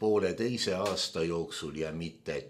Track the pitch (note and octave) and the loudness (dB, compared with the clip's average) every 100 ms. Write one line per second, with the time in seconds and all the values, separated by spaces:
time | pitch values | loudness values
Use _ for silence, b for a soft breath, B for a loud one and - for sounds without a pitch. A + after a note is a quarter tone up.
0 | A2 G#2 F#2+ E2+ A#2 A#2+ G#2 F#2 G2+ F2+ | 4 4 4 2 0 0 0 2 0 0
1 | - E2+ E2 E2+ D#2+ - D#2+ D2 D#2 D#2+ | -2 0 0 0 -2 -6 -6 -4 -4 -4
2 | E2 - - D2 | -6 -6 -6 -6